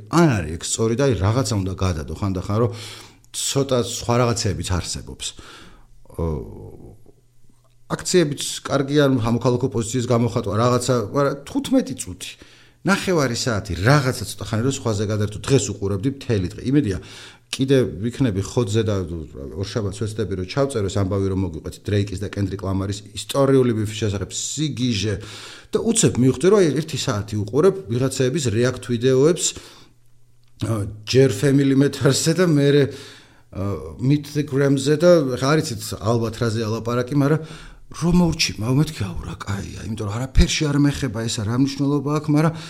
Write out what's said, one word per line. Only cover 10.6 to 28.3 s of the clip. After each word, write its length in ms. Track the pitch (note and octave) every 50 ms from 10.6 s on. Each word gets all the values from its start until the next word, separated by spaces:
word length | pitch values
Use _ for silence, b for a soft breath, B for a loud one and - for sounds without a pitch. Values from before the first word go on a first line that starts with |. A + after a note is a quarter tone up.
| A#2+ B2 B2 A#2+ B2 - B2 A#2+ G#2
მაგრამ 320 | F#2 - C#3 C#3+ C#3 D3 -
თხუთმეტი 540 | - - - C#4 - - B3+ C4+ - - -
წუთი, 380 | - - - E2+ - - - - B B B B B B B B B
ნახევარი 540 | - D#3+ G3 G3 - G3 F3+ D#3+ C#3 A#2+ A#2
საათი, 360 | A2+ - C3 A2 G2 - - F2
რაღაცა 500 | F2 F#2+ A#2+ C#3+ D3+ C3 C3 A#2 - G#2
ცოტა 200 | - - - G2+
ხანი, 180 | G#2 A2+ A2
რომ 120 | A#2 C3+ C3+
სხვაზე 300 | - - A#2 G#2+ G2+ G#2+
გადაერთო, 340 | G2 G#2+ G#2 G#2+ G2+ - -
დღეს 240 | - - C#3 B2+ G#2+
უყურებდი 420 | G#2+ G2 - G2 F#2+ G2+ F#2 G2+ C#3
მთელი 380 | C3+ - - - A#2 G2 F2+ E2+
დღე. 140 | - -
იმედია, 360 | - B2 C3+ D3 B2 G#2 F#2 D#2+ B B B B B B B B B
კიდე 300 | _ - - C3+ C3 C#3 C3 A#2 - C#2+
ვიქნები 480 | E2 G#2 A#2+ A#2+ - C#3 C3+ - -
ხოძზე 400 | B2 - - B2 A#2+ G#2 G#2 A2+
და 120 | G#2+ G#2+ G2+ F#2+ F#2 D#2 E2+ E2 D2+ - - C2 C#2 C2+
ორ 160 | - F#2+ G2 -
შაბათს 300 | - A#2+ G2+ G2 - -
ვეცდები, 320 | A2 G2+ G#2+ - G#2+ E2+ F#2+
რომ 120 | F2+ F#2 F#2
ჩავწერო 380 | - C#3 C#3 C#3 C#3 A2 G2 F#2+
ეს 80 | F2+ G#2
ამბავი, 280 | G2 F#2 G2+ G2 G2 F#2+
რომ 120 | F#2+ F#2+
მოგვიყვეთ 360 | G2 F2 D#2 D#2 - F2 - -
დრეიკის 400 | - - G#2 G2+ G2+ G#2 F#2 E2
და 100 | G2+ F#2
კენდრიკ 320 | - G2+ G2 F#2 G2 G2
ლამარის 380 | - G2 F#2+ F#2+ F#2+ G2+ G2 - - -
ისტორიული 640 | - - - - - C#3 C3+ C3 C3+ C3 B2+ B2
ბიფის 260 | A2+ G#2+ G#2+ G#2+ - -
შესახებ 300 | A2+ G#2 G2 G2+ A#2+ -
სიგიჟე 840 | - - - - - C#3 D#3 D3 A#2+ G#2+ B2+ B2 A#2 F#2+ F#2 F2 D#2+ B B B B B B B B B B
და 120 | B - A3
უცებ 360 | - A3+ A3 - - B2+ -
მივხვდი, 320 | A#2 B2 C3+ B2+ - E3
რომ, 120 | F#3 G#3+ G#3
აი, 100 | F#3 D#3
ერთი 260 | B2 D3 D#3 - - -
საათი 360 | - C#3+ B2 G#2 G2+ - G#2+
უყურებ 380 | G#2+ G2 G#2 A#2 C#3 E3+ G3 F#3+ - -
ვიღაცეების 600 | G2 A#2 B2 C3 C3 - - C3 B2+